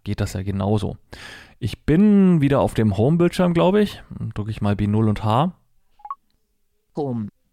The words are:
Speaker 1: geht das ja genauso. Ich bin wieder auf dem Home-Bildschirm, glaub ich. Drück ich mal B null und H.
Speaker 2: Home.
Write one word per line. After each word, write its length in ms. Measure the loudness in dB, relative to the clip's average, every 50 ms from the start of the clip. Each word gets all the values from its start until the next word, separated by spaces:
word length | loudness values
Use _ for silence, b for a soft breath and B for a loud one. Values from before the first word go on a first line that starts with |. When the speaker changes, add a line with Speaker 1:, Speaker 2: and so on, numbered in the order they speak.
| _
Speaker 1:
geht 160 | -10 -6 -4
das 100 | -4 -6
ja 120 | -6 -8 -6
genauso. 520 | -6 -4 -4 -2 0 0 -2 -2 -4 -8 -10 _ B B B B B B B B B B B
Ich 260 | -8 -8 -8 -6 _
bin 540 | 0 2 4 4 6 6 6 6 6 4 4
wieder 220 | 4 4 4 2
auf 120 | 2 0 0
dem 220 | 0 0 0 2
Home-Bildschirm, 580 | 2 2 2 2 2 2 0 2 0 0 0 2
glaub 220 | 2 2 2 2
ich. 260 | 2 0 0 -4 -12 -18 -16 -14 -12 -12 -10 -8
Drück 140 | -8 -8 -8
ich 140 | -6 -4
mal 160 | -2 -2 0 0
B 100 | 0 0
null 220 | 2 2 2 2
und 160 | 0 0 0
H. 260 | 0 2 2 2 0 -4 -8 _ _ _ _ _ _ _ _ _ -16 -16 -16 _ _ _ _ _ _ _ _ _ _ _ _ _ _ _
Speaker 2:
Home. 320 | -6 -4 -4 -4 -4 -6 -8 -12 _ _ _